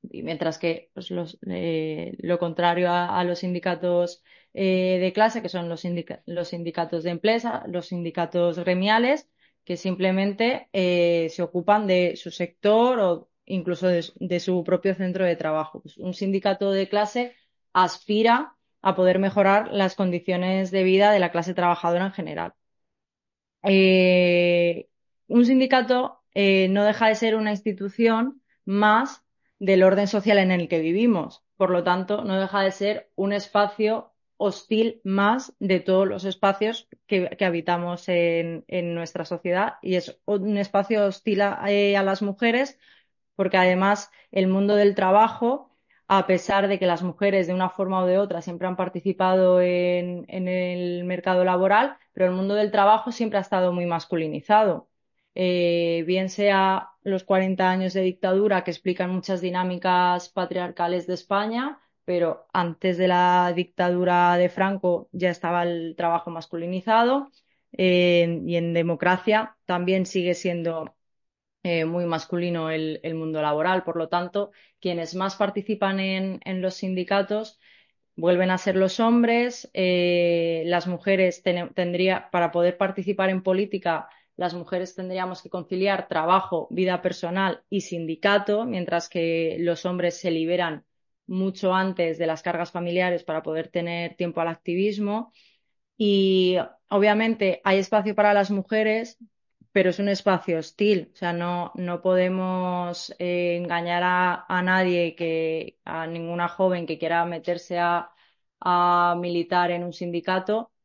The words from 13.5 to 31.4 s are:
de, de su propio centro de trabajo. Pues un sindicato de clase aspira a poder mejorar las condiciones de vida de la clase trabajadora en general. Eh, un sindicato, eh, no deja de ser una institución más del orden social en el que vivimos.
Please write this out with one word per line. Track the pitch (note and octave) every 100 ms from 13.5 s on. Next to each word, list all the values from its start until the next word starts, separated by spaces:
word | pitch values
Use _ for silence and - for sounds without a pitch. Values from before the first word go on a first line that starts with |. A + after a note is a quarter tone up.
| F#3+ E3+ E3+ F#3
de, | F3 D#3+
de | - F#3 F3+
su | F3+ F3+
propio | E3+ F3+ F#3+
centro | F#3 F#3 F#3
de | F3+
trabajo. | E3 D#3+ D#3 D3+ -
Pues | - -
un | F#3
sindicato | F#3 G3 G3 G3 F#3+ G3
de | G3 F#3+
clase | G#3 G#3 A#3+ B3 _ _ _ _
aspira | F3+ F3+ - - G#3+ A3+ A#3+ D4+ _ _ _
a | G3
poder | F#3+ F#3 F#3
mejorar | F#3+ G3+ G3 G3+ -
las | G3+ F#3+ -
condiciones | F#3+ F3 F3 F3+ F#3 F#3+ F#3
de | F#3+
vida | F#3 F#3+ G3+
de | G#3
la | F3
clase | E3+ F3
trabajadora | F3+ F3 E3+ E3+ F3 F#3+
en |
general. | F#3+ D#3+ - E3+ _ _ _ _ _ _ _ _ _ _ _
Eh, | G3+ G3 F#3+ F#3 F#3 F3+ F3+ F3 F3 F3 F3 E3+ - _ _ _ _
un | A#3+
sindicato, | A#3+ C4 C4 C4 A#3 B3 B3+ - _
eh, | - G3 F#3+ F#3
no | G3
deja | G#3 G#3 A3
de | A3
ser | A3+
una | A3 G#3+
institución | G#3 G#3+ F#3+ G3+ G3 A3+ A3+ B3 C#4 _ _
más | - G3+ G#3+ A3 C4+ - _ _ _ _
del | F#3+ F#3+
orden | F#3+ G3 G3+
social | G#3+ G3+ G3+
en | F#3
el | F3+ E3
que | E3
vivimos. | D#3+ F#3 A#3+ F#3+ D3 -